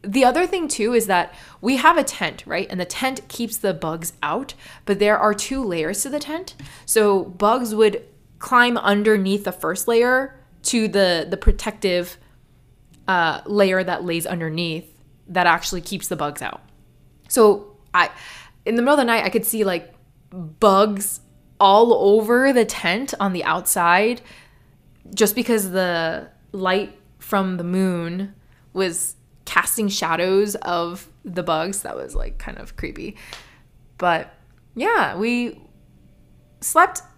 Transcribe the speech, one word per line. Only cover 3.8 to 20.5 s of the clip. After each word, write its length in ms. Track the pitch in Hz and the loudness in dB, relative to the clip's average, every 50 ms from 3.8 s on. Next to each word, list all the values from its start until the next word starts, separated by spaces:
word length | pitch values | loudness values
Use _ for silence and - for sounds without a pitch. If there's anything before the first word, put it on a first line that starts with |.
| - 160 160 165 165 175 - _ | -4 -6 -6 -6 -8 -12 -8 _
out, 320 | - 151 160 233 269 - - - - - - - _ | -4 -4 -4 -6 -6 -10 -16 -20 -20 -20 -20 -14 _
but 160 | - 202 190 | -4 0 2
there 180 | 208 208 208 - | 2 2 2 4
are 160 | - 214 208 | 2 0 0
two 300 | 208 - - 269 269 262 | 0 -6 -6 -6 -6 -4
layers 380 | 202 175 165 156 160 202 - | -4 -4 -4 -4 -4 -4 -6
to 80 | - 381 | -6 -6
the 100 | 277 294 | -6 -8
tent. 340 | 294 277 302 339 370 - - - - - - - - | -6 -6 -10 -10 -10 -12 -18 -20 -20 -20 -20 -18 -8
So 380 | - - 220 214 208 196 190 - | 0 2 2 4 4 2 2 0
bugs 500 | - - - 208 208 233 254 247 220 214 | -4 -4 0 2 2 2 2 0 -4 2
would 300 | 214 220 214 202 - - - _ _ _ _ - - | 4 4 4 4 0 -12 -14 _ _ _ _ -18 -18
climb 380 | - - 262 240 240 247 240 226 | -6 2 4 4 4 4 2 0
underneath 680 | - 202 202 208 208 220 214 202 190 190 196 202 202 | 2 2 2 2 4 2 2 2 2 0 -2 -2 -2
the 80 | 185 | -6
first 360 | 180 - - 160 180 190 - - | -8 -4 -4 -4 -4 -2 -2 2
layer 500 | 233 226 240 247 254 254 269 277 - - - _ - _ - | 2 4 4 4 2 2 0 -4 -10 -20 -20 _ -20 _ -6
to 220 | - - 233 220 | -2 0 0 0
the, 400 | 208 170 202 196 180 175 165 156 170 | 0 2 2 2 2 2 -2 -2 -4
the 80 | 196 | -6
protective, 840 | 190 - - 202 - - 220 208 - - 190 180 175 175 180 - _ - _ _ _ _ _ _ _ _ _ _ _ _ _ - _ - - | 0 2 0 0 0 -4 -10 -8 -4 -2 -2 0 0 -2 -4 -12 _ -20 _ _ _ _ _ _ _ _ _ _ _ _ _ -20 _ -4 -2
uh, 320 | 190 175 170 160 147 - - | 0 0 0 0 -2 -6 -8
layer 360 | - 208 208 196 190 185 185 | -4 2 2 4 4 2 0
that 220 | 185 185 175 - 175 | 0 -2 -4 -6 -4
lays 220 | 180 165 165 165 | -4 -4 -4 -4
underneath 680 | - 185 170 165 160 156 165 175 165 160 165 175 - - _ _ _ _ _ _ - | -4 -6 -6 -6 -6 -4 -4 -4 -4 -6 -8 -10 -14 -20 _ _ _ _ _ _ -4
that 180 | 175 185 175 | -2 2 4
actually 340 | 175 165 170 - - - 180 | 4 2 2 0 -6 -8 -8
keeps 280 | - - 202 180 - - | -8 -8 -10 -8 -6 -6
the 80 | 185 | -6
bugs 260 | 156 147 147 143 - | -4 -6 -8 -8 -8
out. 180 | 131 - - - _ _ _ _ _ _ _ _ _ _ _ _ _ - | -12 -12 -12 -14 _ _ _ _ _ _ _ _ _ _ _ _ _ -2
So 480 | - 254 220 208 202 202 - - - _ _ _ - | 2 6 6 6 6 2 -2 -16 -20 _ _ _ 2
I, 160 | 180 170 - - - - - - - - - _ _ _ | 2 2 2 -2 -14 -20 -20 -20 -20 -20 -20 _ _ _
in 100 | - 226 | -2 0
the 80 | 233 | 2
middle 120 | 240 269 302 | 4 4 4
of 40 | 294 | 4
the 60 | 254 | 4
night, 200 | 233 233 226 - | 2 0 0 -2
I 60 | 185 | 0
could 140 | - 226 - | -2 -2 -2
see, 200 | - - 220 208 | -2 -2 0 0
like, 300 | 196 180 170 - - - _ _ _ _ _ _ _ | 0 -2 -4 -6 -12 -20 _ _ _ _ _ _ _
bugs 920 | - 185 170 156 | -14 -14 -14 -14